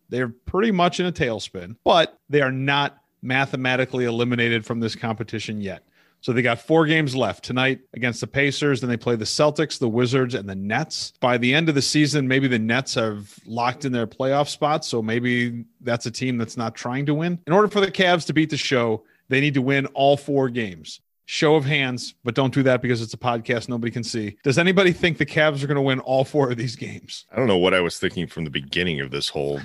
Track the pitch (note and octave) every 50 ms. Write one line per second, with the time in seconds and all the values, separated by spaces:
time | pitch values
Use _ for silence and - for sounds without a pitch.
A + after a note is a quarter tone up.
0 | _ - A#2+ B2+ B2+ A#2 - _ - - - F#3+ A3+ A3+ G3 F3 F3 E3+ - -
1 | F3+ F3+ E3 - D3 A#2+ A2 G2 - - - F#2 F2 F#2 A#2 _ - - F#3+ E3+
2 | D#3 - - _ _ - C#3 D3 C3+ C3 C3 C3 C3+ C#3+ C#3+ C#3+ C#3+ C3+ - _
3 | _ _ _ - - B2 B2+ C3+ C#3 - C#3+ C3 B2+ B2+ B2+ B2+ B2+ - - B2
4 | B2 A#2+ A2+ A#2 A#2+ B2 A#2+ A#2+ A#2 A#2 A#2 A2+ G#2+ - A#2 A#2 A2+ A2 - -
5 | - A2+ A2 - A2+ - A#2 G#2 - - G#2+ G#2 G2 F#2+ F2 - _ _ _ _
6 | _ _ _ _ - C3 A2+ B2+ A#2+ A#2+ A#2 - - - D#3+ E3 D#3+ D3 D#3+ D#3+
7 | D3+ C3 B2+ C3 A#2 F#2+ F2+ - - - B2 B2+ C3 C3 C3 - _ _ - A#2
8 | B2 B2 A2+ - A#2+ - - C#3 C#3+ C#3 C3+ - D3+ C#3+ C3 A2 B2+ B2 A#2+ A#2
9 | - B2 A#2+ G#2+ G#2+ - - - D3 D3+ D3 - D#3 - - - C3 A2+ G#2+ B2
10 | B2+ A2+ C3+ C3 B2+ A#2+ B2+ - G2+ G2 F#2+ F#2+ G2 G#2 A2+ C#3 D#3 - - -
11 | - - _ - C3 B2 B2 A#2+ B2 B2 C3+ D#3 E3 D#3+ C#3+ C#3 - - - D3+
12 | D3+ C3+ C#3 D3 C3 B2+ C3 C#3 C3+ B2+ B2 A2 A2 A2+ A#2+ C3 B2+ - - B2+
13 | A2+ A2 G#2 G#2 G#2 - - - - - A2+ A#2+ A#2+ B2+ B2 - C#3+ C3 B2 A#2+
14 | A2+ - - - C3 C3+ C#3 C#3+ C#3+ - - - D3+ D3 D#3 D3+ - - B2+ A#2
15 | A2 A2 A2+ B2 A#2+ B2 B2 A#2+ A#2+ A#2+ A#2+ A#2 A2+ _ _ _ C3 A#2+ A#2 A#2+
16 | - A#2+ - - B2+ C3 B2 A#2 A2 - - B2+ A2+ A2 - - - B2 B2+ C#3
17 | C#3+ D3 D3 D3+ E3 F3 F3 - - D3 E3+ G3+ G#3 G3 - G3+ G3 F#3+ - G3
18 | F#3 F3 F3+ D#3+ - - C3+ D#3 D#3+ D#3 D3+ B2+ - - C#3 A#2+ A#2 A2+ A2 -
19 | _ _ _ _ _ - C3 C3+ C#3+ D3 C#3 C#3 B2 C3+ C#3 C#3 C#3 - - C3+
20 | C#3 C#3+ C#3+ C3+ - D3+ C#3 C#3 C3+ B2 A#2+ B2 A2 F#2+ F2 D#2+ D2+ - - -
21 | _ _ _ _ _ - - - E3 D3 D#3 D#3 C3+ C#3 D#3 C#3+ C3+ B2+ B2 A#2+
22 | - - - _ - A#2 A2+ C#3+ C3+ B2 - C#3+ C3 C3 B2+ A#2+ B2+ B2 A#2+ A2+
23 | A2+ G#2+ - - - B2 A#2+ A#2 A2 - B2 A2+ - B2+ B2 A#2 A#2 A#2 - B2+
24 | A2+ - - A2+ G#2+ G2+ - _ - C#3+ B2 E3+ E3+ F#3+ F#3 G3 F#3+ F3 D#3 -
25 | F3+ E3+ D3 - D3 - - D#3+ D3+ D#3 C#3+ C#3 C#3+ C#3 D3 C#3 C3+ C3+ C3 C3
26 | - B2+ C3 C3+ C3 - - D3 C3 B2 A#2+ A#2+ C3 B2 A2+ - - F#2+ G#2 -
27 | - - - - - _ - A#2+ C3 A2 F#2+ F2+ F2+ F#2+ F#2+ F#2 F2 E2 - -
28 | F#2+ F2+ - - E2 - - F2 D#2+ D2 C2+ D2 C2+ C#2 - E2+ F2+ F2+ D#2 C#2
29 | C#2 C2 C2+ C#2+ - - - D2+ C#2+ C#2+ C#2+ C#2+